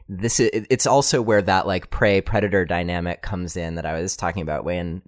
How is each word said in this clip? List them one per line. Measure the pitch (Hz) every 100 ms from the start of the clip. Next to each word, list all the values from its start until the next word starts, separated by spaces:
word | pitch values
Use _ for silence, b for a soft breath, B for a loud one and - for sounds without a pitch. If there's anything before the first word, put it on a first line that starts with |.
| -
this | 95 113 -
i-, | 113 113 104
it's | 127 -
also | 135 139 131
where | 113 104
that, | 95 92 -
like, | 92 -
prey | - 110 98
predator | - 110 101 98 87
dynamic | 87 87 87 87 85
comes | - 92 87 90
in | 82 82
that | 78
I | 82
was | 90 -
talking | 87 87
about | 78 76 80
way | 90
in | 87 85